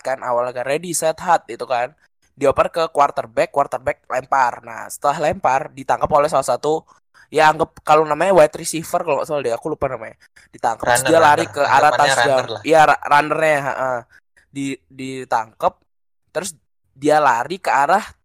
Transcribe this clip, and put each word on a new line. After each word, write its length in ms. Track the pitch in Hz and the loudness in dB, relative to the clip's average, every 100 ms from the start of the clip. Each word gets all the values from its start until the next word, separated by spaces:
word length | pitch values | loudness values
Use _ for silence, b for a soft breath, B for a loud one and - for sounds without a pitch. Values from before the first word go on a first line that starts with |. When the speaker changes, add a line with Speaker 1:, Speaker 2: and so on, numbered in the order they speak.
Speaker 1:
kan, 160 | - 131 | -2 -6
awalnya 320 | 117 120 123 | -4 -2 -2
kan 140 | 123 123 | -6 -4
ready 240 | 151 180 | -4 -4
set 240 | 160 160 156 | -4 -4 -2
hut 240 | 175 165 - | 0 0 -2
itu 140 | - | -12
kan. 320 | - 123 127 _ _ _ _ - | -6 -4 -4 _ _ _ _ -4
Dioper 320 | 139 131 175 | 0 0 0
ke 160 | - 160 | -2 -4
quarterback, 560 | - 139 - 117 113 165 | 0 0 0 -6 -4 -2
quarterback 560 | - 139 123 131 143 | -2 -4 -4 -8 -8
lempar. 560 | - 123 131 139 123 117 | -6 -8 -2 0 0 -2
Nah, 320 | 117 113 104 | -12 -16 -16
setelah 360 | - 143 151 156 | -6 -4 -2 -2
lempar, 440 | 185 139 131 156 | -2 0 -2 -4
ditangkap 360 | 131 131 120 151 | -10 -4 -4 0
oleh 200 | 151 147 | 0 0
salah 160 | 147 | 0
satu, 400 | 135 123 147 160 - b _ _ b | -2 -2 -2 -4 -6 b _ _ b
ya 200 | 143 156 | 2 2
anggap 320 | 151 160 - | 2 -2 -4
kalau 240 | - 151 | 2 2
namanya 280 | 156 147 180 | 2 0 4
wide 240 | 165 151 - | 6 4 2
receiver 400 | 165 160 160 175 | -10 -8 -4 -4
kalau 200 | 170 139 | -2 -4
nggak 80 | - | -4
salah 120 | 147 | -4
deh, 120 | 123 - | -4 -4
aku 160 | 160 | -6
lupa 160 | 151 139 | -6 -6
namanya. 320 | 123 110 117 b b b | -6 -14 -20 b b b
Ditangkap, 320 | - 123 113 | -6 -4 -2
terus 160 | - 120 | 0 0
Speaker 2:
Runner, 100 | 131 | 4
Speaker 1:
dia 60 | 165 | 4
lari 240 | 156 147 - | 6 4 0
Speaker 2:
runner. 80 | - | -2
Speaker 1:
ke 60 | |
arah 120 | 143 135 | 0 4
Speaker 2:
Anggapannya 240 | 147 - 147 | 4 4 2
Speaker 1:
touchdown. 160 | 127 120 131 | 2 2 2
Speaker 2:
runner 120 | 117 | -2
lah. 100 | 107 | -6
Speaker 1:
Iya, 160 | 139 160 | 2 4
ra-, 200 | 151 139 - | 6 4 2
runnernya, 500 | 143 151 151 160 147 | 2 2 0 0 0
heeh. 380 | 139 - 131 123 113 b _ _ _ | -2 -4 -4 -6 -10 b _ _ _
Di-, 320 | 139 139 135 _ | -10 -10 -10 _
ditangkap, 840 | 131 131 131 127 120 110 104 180 - _ _ _ _ _ | -16 -14 -12 -4 -4 -4 -4 -4 -4 _ _ _ _ _
terus 200 | - 185 165 _ _ _ | -10 -10 -12 _ _ _
dia 220 | _ 143 151 | _ 0 2
lari 380 | 143 117 127 185 | 4 2 -2 -8
ke 100 | - | -2
arah, 360 | 123 143 190 - - | 0 2 0 -2 -16